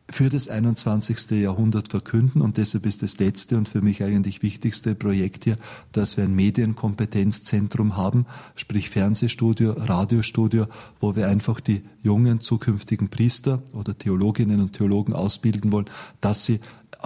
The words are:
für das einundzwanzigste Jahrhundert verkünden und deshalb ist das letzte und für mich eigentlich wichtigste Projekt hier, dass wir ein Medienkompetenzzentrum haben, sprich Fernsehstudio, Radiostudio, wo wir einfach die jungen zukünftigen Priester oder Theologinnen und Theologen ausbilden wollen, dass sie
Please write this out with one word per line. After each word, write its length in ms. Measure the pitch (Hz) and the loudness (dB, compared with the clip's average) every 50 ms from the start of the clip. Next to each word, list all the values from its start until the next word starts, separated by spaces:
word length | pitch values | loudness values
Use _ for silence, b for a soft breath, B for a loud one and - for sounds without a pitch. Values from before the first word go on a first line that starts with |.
| _ - | _ -10
für 160 | - - 135 135 | -2 0 2 2
das 200 | 143 139 - - | 2 0 -4 -4
einundzwanzigste 880 | 107 107 110 117 113 - - 117 104 107 - - 117 - - - 110 | -2 0 0 0 0 0 -2 -2 -2 0 -2 -2 -2 -4 -2 -2 0
Jahrhundert 540 | 104 101 98 92 95 113 110 107 107 - - | 0 0 0 0 2 2 2 2 0 -2 -4
verkünden 520 | - 98 - - - 113 123 131 - 151 | -4 -6 -4 0 2 2 2 4 4 2
und 160 | 110 107 104 - | 2 2 2 0
deshalb 300 | 107 - - 107 - 107 | 0 0 0 0 -2 -2
ist 160 | - - - | -2 -2 -4
das 160 | 101 - - | -6 -2 0
letzte 400 | 101 95 98 - - - 127 110 | 0 0 0 0 -2 0 0 0
und 100 | 107 - | 0 0
für 140 | - 107 95 | 0 0 2
mich 200 | 104 98 - 101 | 2 2 0 0
eigentlich 380 | 98 104 101 98 101 95 - | 0 2 2 0 0 -2 -2
wichtigste 540 | - 104 - - - 110 104 - - 113 104 | -4 -4 -4 -2 -2 -2 -2 -2 -2 -2 -2
Projekt 480 | - - 104 98 98 92 95 - - - | 0 0 0 2 2 0 -2 -4 -2 -2
hier, 140 | 117 110 113 B B B B B B | -2 -2 -2 B B B B B B
dass 260 | - 110 104 - - - | -2 0 0 0 0 0
wir 60 | 101 | 0
ein 120 | 95 95 | 2 2
Medienkompetenzzentrum 1600 | 92 95 104 - - 117 110 110 - - 110 101 104 110 104 - 107 98 107 104 - - - - 104 101 101 - 117 110 107 98 | 4 4 4 4 2 0 0 0 -2 -2 -4 -2 -2 -2 -2 0 2 2 2 0 0 -2 -2 0 0 0 0 0 0 0 0 0
haben, 300 | 98 92 95 123 123 120 B B B B B B | 0 0 2 2 2 0 B B B B B B
sprich 340 | - - - 104 101 - - | -14 -10 -4 -2 -2 -2 -2
Fernsehstudio, 840 | - 104 98 101 107 - 120 113 - - 113 113 110 - 117 110 104 | 0 0 2 2 2 2 0 -2 0 0 2 2 2 2 2 0 0
Radiostudio, 920 | - 110 - 92 90 98 98 117 117 107 - - - 113 110 107 113 107 107 B B B B B _ | -2 -2 0 0 0 2 2 2 2 2 0 0 0 2 2 2 2 0 -2 B B B B B _
wo 160 | - 104 98 | -2 -2 0
wir 120 | 107 104 98 | 0 0 2
einfach 320 | 101 104 - - 113 - | 2 2 2 0 -2 -2
die 240 | - - 107 95 B B B B | 0 0 -2 -2 B B B B
jungen 400 | - 107 104 110 120 123 117 113 | -2 0 2 4 4 4 2 0
zukünftigen 680 | - - 120 110 - - 104 101 - - 110 - 104 98 | 0 -2 -2 0 0 0 0 0 -2 -4 -2 -2 -2 -4
Priester 520 | - - 113 123 - - - 139 135 127 131 - | 0 0 2 2 2 0 0 -2 -2 -2 -4 -8
oder 240 | - 110 98 - 98 | -12 -8 -8 -8 -8
Theologinnen 680 | - - 104 95 92 98 107 110 - 117 104 104 101 | -4 -2 0 0 2 2 2 2 2 2 2 2 2
und 120 | 98 95 - | 2 0 0
Theologen 400 | - 104 98 101 101 104 - - | 0 0 2 2 2 0 -2 -2
ausbilden 580 | - 92 101 - - - 110 104 107 98 104 | -2 -2 -2 -2 0 0 0 0 0 0 0
wollen, 140 | 101 104 101 B B B B B B _ | 0 0 -2 B B B B B B _
dass 220 | - 101 107 - - | -2 -2 0 0 0
sie 160 | - 117 107 B B B B B _ - - - | 0 -2 -2 B B B B B _ -16 -12 -4